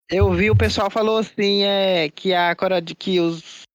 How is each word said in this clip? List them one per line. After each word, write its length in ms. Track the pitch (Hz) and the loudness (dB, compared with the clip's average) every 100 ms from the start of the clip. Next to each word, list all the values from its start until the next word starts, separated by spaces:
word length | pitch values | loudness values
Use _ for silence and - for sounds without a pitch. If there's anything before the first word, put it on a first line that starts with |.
| - | -4
Eu 200 | 185 202 | 2 2
vi, 180 | 175 214 | 4 2
o 60 | 214 | 4
pessoal 340 | 214 220 202 | 2 0 -2
falou 280 | 226 214 220 | 0 0 0
assim, 440 | 208 - 202 202 | -2 -2 0 0
é, 460 | 202 196 190 180 151 | 0 0 0 0 -2
que 240 | - 190 | -4 -2
a 220 | 175 170 170 | 0 0 0
Cora, 260 | 190 180 | 0 -2
que 380 | 165 165 190 180 | -4 -8 -2 0
os, 420 | 170 165 - - - | 0 -2 -12 -20 -20